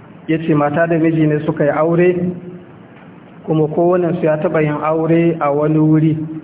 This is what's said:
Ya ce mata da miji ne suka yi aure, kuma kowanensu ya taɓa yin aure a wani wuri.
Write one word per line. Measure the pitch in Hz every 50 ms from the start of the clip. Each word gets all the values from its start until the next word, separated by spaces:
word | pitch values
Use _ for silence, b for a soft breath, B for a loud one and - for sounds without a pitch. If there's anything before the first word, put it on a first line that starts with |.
| - - - - -
Ya | - 160
ce | 160 165 160 156
mata | 147 147 147 147 165 170
da | 165 170
miji | 156 160 165 160 160 156
ne | 151 151 151 156
suka | 165 - - 151
yi | 143
aure, | - 151 156 170 170 170 180 180 180 175 180 180 - - - - - - - - - - - - - - - - - - - - - - -
kuma | - 160 160 156
kowanensu | 147 156 175 170 175 185 180 175 160 180 175 -
ya | 156 151
taɓa | 156 190 175 160 160
yin | 156 151 151 151 151
aure | 156 160 160 160 160 165 165 170 170 165 165
a | 151 143
wani | 143 147 151 151 156 156
wuri. | 156 156 156 160 160 160 147 - - - - -